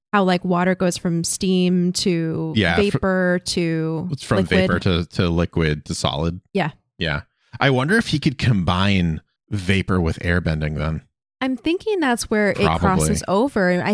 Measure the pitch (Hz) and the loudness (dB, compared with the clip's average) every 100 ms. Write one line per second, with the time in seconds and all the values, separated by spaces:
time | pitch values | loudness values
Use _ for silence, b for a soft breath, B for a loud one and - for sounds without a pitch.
0 | _ 208 185 180 180 175 180 185 185 - | _ 0 2 2 0 0 0 0 0 -2
1 | 185 170 170 - 190 185 180 180 175 180 | -2 -2 -2 -2 0 2 2 2 0 0
2 | 208 170 165 160 160 135 90 85 202 - | 0 0 -2 -4 -4 0 2 2 0 0
3 | 196 185 180 180 - - 170 165 160 160 | 0 0 0 0 -2 -4 -2 -2 -2 -4
4 | 180 143 - 110 87 92 92 90 101 85 | -6 -8 -2 0 2 2 2 2 2 0
5 | 85 - 90 85 85 - 80 76 - 85 | -2 -2 0 2 0 0 0 0 -4 -4
6 | - 69 82 90 _ 196 156 - _ - | -4 -2 -4 -4 _ -4 -4 -6 _ -6
7 | 82 73 - B B B 139 127 139 220 | -4 -4 -8 B B B 0 2 2 0
8 | - 151 156 127 - 107 87 90 98 98 | 0 0 0 0 2 2 2 2 4 4
9 | 87 80 - _ - 104 90 98 87 95 | 2 -2 -8 _ -10 -8 -2 0 2 0
10 | 82 80 87 87 80 78 76 76 76 78 | 0 -2 0 0 0 -2 -2 -2 -4 -4
11 | - _ _ - 262 262 - 349 - 403 | -8 _ _ -6 -4 -4 -2 -4 -2 -2
12 | 285 240 - 214 208 - 202 165 196 185 | 0 -2 0 0 0 2 0 2 2 2
13 | 78 - - 190 277 226 180 180 175 | 0 -2 0 0 0 0 0 0 0